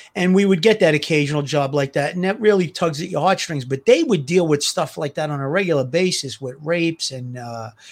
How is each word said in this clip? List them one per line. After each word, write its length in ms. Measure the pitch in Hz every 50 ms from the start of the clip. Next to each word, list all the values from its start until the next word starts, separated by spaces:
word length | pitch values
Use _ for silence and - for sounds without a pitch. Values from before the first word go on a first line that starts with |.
| - - _
and 200 | 196 180 180 185
we 100 | 196 202
would 160 | 196 190 165
get 200 | 156 220 214 214
that 120 | 190 160
occasional 480 | 151 143 - - 165 151 147 139 151 147
job 340 | 143 131 147 147 139 135 139
like 200 | 143 139 135 -
that, 200 | 151 143 147 175
and 100 | 180 180
that 140 | 190 202 -
really 260 | 214 214 208 190 180 151
tugs 320 | - - 180 165 147 143
at 80 | 175 185
your 140 | 180 143
heartstrings. 420 | 151 185 190 - - - 160 139 123
But 220 | 127 135 135 -
they 160 | 220 254 320
would 240 | 330 285 208 156 131
deal 200 | 131 170 185 175
with 160 | 156 151 147
stuff 360 | - - - 185 160 147 - 165
like 160 | 160 139 -
that 160 | 165 156 151
on 100 | 147 139
a 80 | 135 135
regular 360 | 156 196 202 170 160 139 127
basis 580 | 127 135 170 185 185 180 - - 131 110 -
with 140 | 135 127 127 -
rapes 500 | 151 156 170 175 170 165 165 - - -
and, 280 | 135 127 123 123 123 123
uh, 320 | 120 120 117 117 113 110 - _ - -